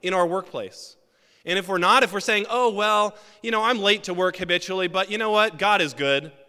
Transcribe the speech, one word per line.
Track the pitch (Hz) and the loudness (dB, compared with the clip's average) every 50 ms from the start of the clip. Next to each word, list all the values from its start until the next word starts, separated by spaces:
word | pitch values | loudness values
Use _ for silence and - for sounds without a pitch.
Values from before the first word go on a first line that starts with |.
in | - 180 | -4 -2
our | 185 185 175 | 0 0 0
workplace. | 170 165 143 135 - - 131 107 95 - - - - - _ _ _ _ _ _ _ _ _ _ | 2 0 -4 -6 -6 -10 -10 -10 -10 -12 -18 -20 -20 -20 _ _ _ _ _ _ _ _ _ _
And | 165 180 196 | -2 -2 -2
if | 185 | -2
we're | 180 196 180 | -2 -2 0
not, | 175 185 220 262 | 4 4 6 4
if | 269 185 | 4 2
we're | 190 196 | 0 -4
saying, | - - 214 208 202 220 | -2 0 0 0 0 -2
"Oh, | 226 247 247 233 | 0 0 2 0
well, | 208 202 208 214 214 208 208 208 202 - - - - _ | 0 0 0 2 2 2 2 0 -4 -10 -20 -20 -20 _
you | - 226 | -6 -2
know, | 226 214 | -2 0
I'm | 220 226 254 220 | 2 2 0 2
late | 196 202 208 208 202 | 4 2 2 2 0
to | - 180 | -6 -2
work | 175 185 185 180 | 0 0 -2 -2
habitually, | 185 190 175 175 175 - - 190 190 185 | -4 -4 -2 -2 -2 -2 -4 -4 -4 -4
but | 175 165 185 196 196 | -2 -2 -2 -4 -2
you | 208 | -4
know | 214 226 220 | -4 -2 0
what? | 214 208 214 220 170 | 2 2 2 2 0
God | 147 190 202 208 196 | -2 0 2 2 2
is | 170 147 127 | 2 0 -2
good." | 135 143 139 139 139 151 156 - - - | -2 0 0 0 0 -2 -6 -20 -20 -20